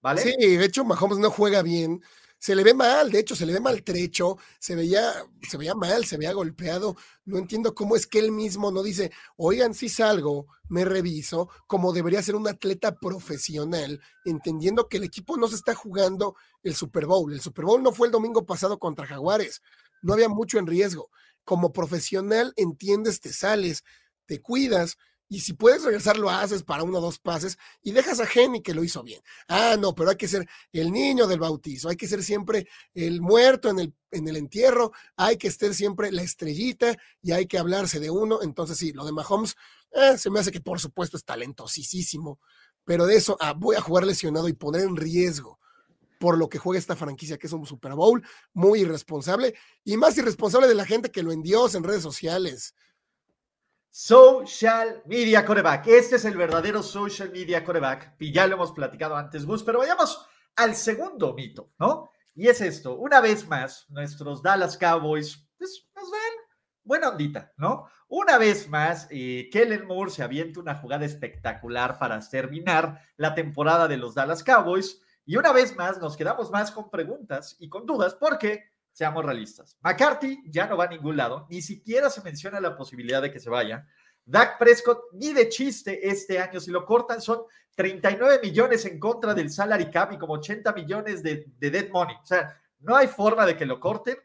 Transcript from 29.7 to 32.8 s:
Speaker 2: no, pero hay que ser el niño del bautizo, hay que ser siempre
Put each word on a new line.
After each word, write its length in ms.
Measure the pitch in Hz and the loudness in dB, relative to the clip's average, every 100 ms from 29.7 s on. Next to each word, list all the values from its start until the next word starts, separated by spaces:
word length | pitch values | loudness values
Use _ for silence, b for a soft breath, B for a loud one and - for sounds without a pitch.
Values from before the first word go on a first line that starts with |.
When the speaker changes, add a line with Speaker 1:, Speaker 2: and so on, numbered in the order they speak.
| 220 | 2
Speaker 2:
no, 160 | 202 | 0
pero 180 | 165 170 | 0 0
hay 60 | 190 | 0
que 120 | 196 | -2
ser 180 | 190 175 B B | -4 -6 B B
el 200 | 165 160 | -4 -2
niño 340 | 202 277 254 214 | 0 0 2 2
del 140 | 175 | 2
bautizo, 480 | 165 151 - 131 160 | -2 -4 -8 -10 -8
hay 80 | 175 | -8
que 100 | 196 | -6
ser 160 | 202 | -6
siempre 460 | 180 208 185 220 180 B | -4 -4 -2 -4 -4 B